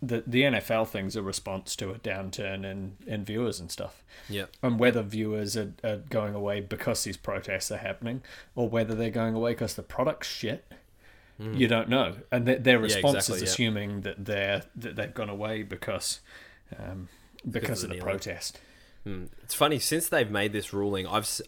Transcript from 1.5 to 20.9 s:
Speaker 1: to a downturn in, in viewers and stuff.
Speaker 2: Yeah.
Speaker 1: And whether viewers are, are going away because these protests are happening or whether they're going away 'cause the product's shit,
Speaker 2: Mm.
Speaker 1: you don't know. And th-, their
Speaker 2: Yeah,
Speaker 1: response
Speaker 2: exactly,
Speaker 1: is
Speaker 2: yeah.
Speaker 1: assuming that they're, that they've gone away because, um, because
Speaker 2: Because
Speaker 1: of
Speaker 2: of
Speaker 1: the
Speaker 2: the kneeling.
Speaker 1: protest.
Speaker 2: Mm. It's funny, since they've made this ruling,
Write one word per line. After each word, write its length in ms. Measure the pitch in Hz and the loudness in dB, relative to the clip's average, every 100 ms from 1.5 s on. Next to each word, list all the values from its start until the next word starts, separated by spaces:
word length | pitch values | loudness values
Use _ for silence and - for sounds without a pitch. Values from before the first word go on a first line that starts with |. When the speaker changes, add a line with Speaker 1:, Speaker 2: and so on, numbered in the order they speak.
| 95 - - | -6 -6 -6
Speaker 1:
to 140 | 98 | -6
a 80 | 110 | -6
downturn 640 | 110 95 95 - 101 95 | -6 -4 -6 -6 -6 -4
in, 320 | 95 98 95 98 - | -6 -6 -8 -10 -6
in 200 | 107 98 | -6 -2
viewers 340 | 107 120 95 | -2 -2 -2
and 100 | 85 | -8
stuff. 320 | - 92 - - - - | -8 -8 -12 -20 -18 -8
Speaker 2:
Yeah. 160 | 101 95 - | -6 -6 -2
Speaker 1:
And 160 | 127 113 | 2 6
whether 240 | 123 117 | 6 6
viewers 540 | 101 110 107 107 101 113 | 0 -2 0 0 -2 -2
are, 160 | 98 - | -4 -4
are 140 | 113 104 | -4 -4
going 360 | - 113 104 | -2 -2 0
away 280 | 104 101 104 | -2 -2 -2
because 420 | 98 107 - - | -4 -4 -2 -2
these 140 | 104 95 | -2 -4
protests 520 | - 101 - 95 - | -4 -4 -2 -2 -2
are 40 | 104 | -4
happening 440 | 95 - 117 127 - - - - | -6 -4 -4 -6 -8 -18 -8 -2
or 140 | 117 | 2
whether 260 | 117 110 110 | 2 2 0
they're 140 | 113 | 0
going 260 | 113 113 113 | 2 2 2
away 180 | 120 117 | 2 0
'cause 180 | 107 | -2
the 100 | - | -4
product's 460 | - - 135 156 - | -6 -2 0 -2 -6
shit, 360 | - 110 170 - - - _ - - - - | -6 -4 -6 -8 -20 -20 _ -20 -20 -20 -10
Speaker 2:
Mm. 160 | 107 110 | -2 4
Speaker 1:
you 100 | 117 | 6
don't 220 | 117 113 | 6 4
know. 280 | 127 95 95 - | 4 4 -2 0
And 140 | 123 120 | 2 4
th-, 180 | 131 | 6
their 140 | 123 123 | 8 8
Speaker 2:
Yeah, 60 | |
Speaker 1:
response 320 | 107 101 143 98 | 6 6 6 4
Speaker 2:
exactly, 200 | 95 95 | 2 2
Speaker 1:
is 60 | |
Speaker 2:
yeah. 60 | 95 | 2
Speaker 1:
assuming 520 | - 117 107 101 101 | 2 2 2 -2 -4
that 220 | 98 101 98 | -4 -6 -2
they're, 380 | 101 98 98 - - | 0 2 0 -2 -10
that 180 | 113 107 | -8 -4
they've 180 | 101 | -4
gone 160 | - 104 | -4 -6
away 340 | 101 107 110 | -4 -2 -2
because, 560 | 101 92 - 95 - - - - - - - - | -6 -6 -4 -4 -4 -6 -10 -20 -20 -20 -16 -12
um, 300 | 98 92 90 - - - 127 | -10 -10 -12 -16 -20 -12 -6
because 60 | 107 | -4
Speaker 2:
Because 220 | - 95 | -2 -4
Speaker 1:
of 60 | 98 | -4
Speaker 2:
of 40 | 90 | -4
Speaker 1:
the 40 | |
Speaker 2:
the 60 | 92 | -2
kneeling. 60 | 98 | -2
Speaker 1:
protest. 400 | 104 85 - - - - - - 101 | -4 -6 -8 -10 -18 -20 -20 -14 -8
Speaker 2:
Mm. 220 | 92 87 - | -8 -8 -12
It's 100 | - | -4
funny, 260 | - 151 139 | 4 4 4
since 280 | - 160 165 | 2 0 2
they've 220 | 160 107 | 2 4
made 220 | 104 104 | 2 2
this 200 | 104 - | 0 -2
ruling, 320 | 98 101 | 0 0